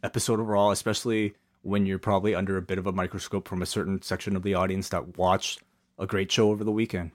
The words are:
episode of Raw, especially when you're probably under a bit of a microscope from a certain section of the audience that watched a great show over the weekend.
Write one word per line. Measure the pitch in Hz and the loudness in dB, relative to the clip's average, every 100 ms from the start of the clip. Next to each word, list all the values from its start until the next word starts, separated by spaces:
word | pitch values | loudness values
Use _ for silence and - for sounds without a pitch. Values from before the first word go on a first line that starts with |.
episode | - - - 113 | -4 -4 0 0
of | 113 | 2
Raw, | 101 104 | 4 4
especially | 98 - 104 123 110 104 - _ _ | 4 0 -2 0 2 0 -2 _ _
when | - 101 98 | -2 0 2
you're | 95 | 0
probably | - 98 101 | 2 2 2
under | 90 95 95 | 0 0 -2
a | |
bit | 90 95 | -2 -2
of | 92 | -2
a | |
microscope | 95 92 98 - 101 - | -2 -2 -4 -4 -6 -4
from | 92 | -4
a | 90 | -2
certain | - 92 95 | -2 -2 -2
section | - 92 - 98 | -2 -6 -2 -2
of | |
the | 95 | 0
audience | 95 92 95 92 | 0 2 0 -2
that | 87 82 87 | -4 -4 0
watched | 92 95 - - _ _ _ - | 2 2 0 -10 _ _ _ -10
a | 95 | -4
great | 101 95 | -2 0
show | - 107 | 4 4
over | 104 | 4
the | 107 | 0
weekend. | 107 113 95 85 | 0 0 -2 -6